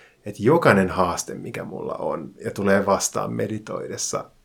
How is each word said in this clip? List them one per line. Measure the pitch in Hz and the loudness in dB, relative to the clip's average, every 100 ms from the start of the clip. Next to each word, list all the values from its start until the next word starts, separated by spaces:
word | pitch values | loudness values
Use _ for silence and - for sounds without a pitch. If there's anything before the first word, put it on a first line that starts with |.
| - _ 104 | -20 _ -12
että | 101 | 0
jokainen | 104 160 139 101 92 | 4 6 6 6 4
haaste, | 95 90 82 - | 2 0 0 -6
mikä | - - - | -8 -10 -10
mulla | - - - | -10 -8 -8
on | - 78 76 78 - | -4 -4 -4 -8 -8
ja | 110 | -8
tulee | - 98 101 98 | -2 2 4 4
vastaan | 95 - 107 104 | 2 0 -2 -4
meditoidessa, | 117 107 107 - - - 98 - - - _ | -4 -4 -4 -6 -8 -8 -6 -6 -6 -8 _